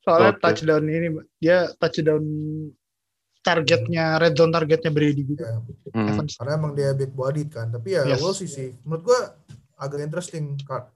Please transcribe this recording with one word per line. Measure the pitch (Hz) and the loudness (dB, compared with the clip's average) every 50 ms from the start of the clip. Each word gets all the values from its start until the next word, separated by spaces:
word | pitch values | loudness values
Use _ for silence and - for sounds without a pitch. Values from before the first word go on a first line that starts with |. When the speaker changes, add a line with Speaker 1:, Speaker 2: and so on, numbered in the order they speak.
Speaker 1:
Soalnya | _ - 170 165 180 196 202 | _ 4 6 6 6 6 4
Speaker 2:
Oke. | - | 4
Speaker 1:
touchdown | - 170 160 - 160 156 156 151 151 | 2 0 0 2 2 2 2 2 2
ini, | 156 156 165 170 170 156 156 - _ _ | 0 0 0 -2 -2 -4 -6 -10 _ _
dia | _ 156 160 175 180 175 - - | _ 2 4 4 4 4 0 -2
touchdown | _ - 160 - - 160 156 151 151 156 151 151 151 151 151 151 156 156 151 - _ _ _ _ _ _ _ _ _ _ _ _ _ | _ -2 -2 0 0 0 2 2 2 0 -2 -4 -6 -6 -6 -6 -8 -10 -12 -14 _ _ _ _ _ _ _ _ _ _ _ _ _
targetnya, | _ 185 175 165 156 139 165 170 113 - 170 165 160 160 160 160 | _ 2 2 2 4 4 2 2 2 -2 -2 0 0 2 2 4
red | 165 170 156 | 4 4 6
zone | 139 165 165 | 6 4 4
targetnya | 165 165 160 147 156 160 - 165 | 4 0 2 2 0 0 2 0
Brady | 151 147 151 147 143 139 139 | 0 2 2 2 2 0 -2
gitu. | 131 147 147 | -4 -6 -6
Speaker 3:
Iya. | 165 113 113 113 113 - - - _ - | -6 -6 -6 -8 -8 -10 -16 -16 _ -6
Speaker 2:
Hmm. | - 110 110 104 | -4 -2 0 0
Speaker 1:
Evans. | 104 104 104 - - | 0 -2 -2 -4 -8
Speaker 3:
Karena | - 120 131 147 | -10 -6 -4 -2
emang | 156 156 147 143 | -2 -2 -4 -2
dia | 143 139 139 135 | -2 0 0 0
big | 135 135 131 135 | 0 -2 -4 -4
body | 131 131 135 143 151 147 | -6 -4 -4 -2 -4 -6
kan. | 151 - 117 113 113 | -6 -8 -8 -6 -6
Tapi | 113 120 113 190 190 | -6 -6 -6 -2 0
ya, | 170 139 | 0 2
Speaker 1:
Yes. | 143 135 131 | 2 2 0
Speaker 3:
we'll | 156 180 196 | 0 -2 -4
see | 196 196 156 | -4 -8 -10
sih. | - 139 135 127 113 - _ | -10 -10 -12 -12 -12 -14 _
Menurut | 147 160 165 170 | -8 -8 -8 2
gua | 214 247 254 214 - - _ _ _ - - _ _ _ | 2 2 2 2 -4 -10 _ _ _ -20 -20 _ _ _
agak | _ 143 135 131 143 | _ -10 -10 -8 -8
interesting, | 147 151 156 175 180 - - 160 151 143 143 139 | -8 -6 -8 -8 -8 -8 -10 -8 -8 -8 -8 -10
Kak. | 139 - 135 120 117 - _ | -10 -10 -10 -10 -10 -12 _